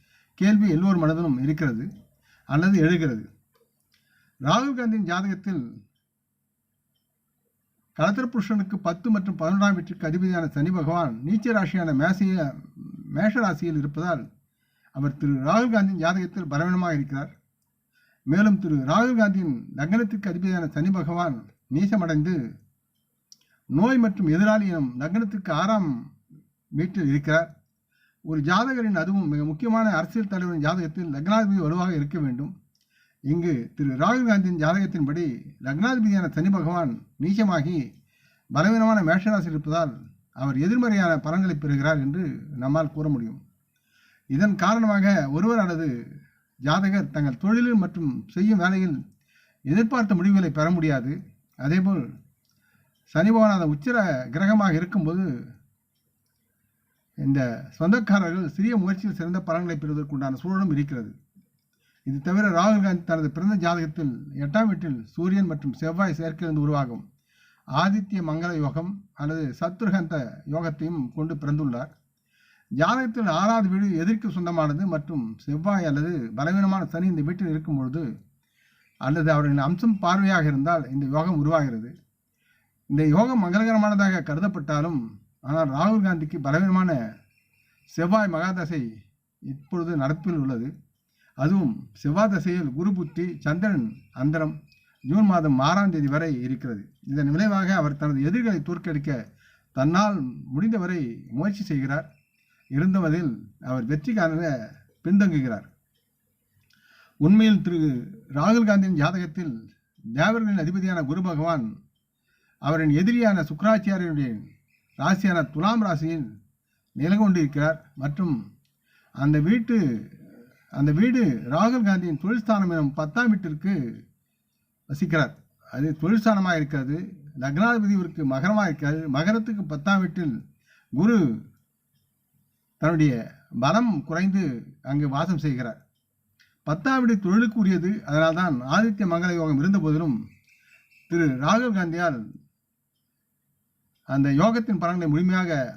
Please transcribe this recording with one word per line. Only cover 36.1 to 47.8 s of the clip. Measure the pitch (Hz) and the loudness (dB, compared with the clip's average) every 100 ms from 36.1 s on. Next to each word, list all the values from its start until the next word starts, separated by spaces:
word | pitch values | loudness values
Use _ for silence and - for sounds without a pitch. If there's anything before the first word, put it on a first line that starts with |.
| 196 170 | 2 0
சனி | 156 185 | 0 2
பகவான் | 190 160 175 151 113 - - | 2 0 0 -2 -4 -12 -6
நீச்சமாகி | 160 202 208 170 147 170 113 - _ _ _ _ - | -2 2 2 2 0 -2 -6 -12 _ _ _ _ -4
பலவீனமான | 135 190 226 220 214 | 2 4 4 4 4
மேஷராசியில் | 160 185 214 208 165 | 4 2 2 0 0
இருப்பதால், | 151 147 165 156 110 - _ _ - | -4 -2 -2 -2 -6 -18 _ _ -6
அவர் | 135 131 | -2 0
எதிர்மறையான | 170 247 240 202 175 156 | 2 2 2 2 2 0
பலன்களை | 151 180 190 151 | 0 0 0 -2
பெறுகிறார் | 147 139 147 151 | 0 0 2 0
என்று | 135 165 165 123 - 135 | 0 -2 -4 -6 -12 -6
நம்மால் | 131 156 151 | 0 0 0
கூற | 151 151 | -2 -2
முடியும். | 127 113 - - _ _ _ _ _ _ _ - | -2 -4 -10 -18 _ _ _ _ _ _ _ -4
இதன் | 135 208 190 | 2 2 2
காரணமாக, | 185 226 220 202 196 190 139 | 2 2 2 4 4 4 2
ஒருவர் | 151 220 233 | 0 2 2
அல்லது | 185 165 156 120 - - - _ _ - | 0 0 -4 -4 -10 -18 -20 _ _ -6
ஜாதகர் | 135 175 196 196 143 | 0 2 2 0 -2
தங்கள் | 156 143 120 | -2 -2 0
தொழிலில் | 190 226 240 226 | 0 2 2 2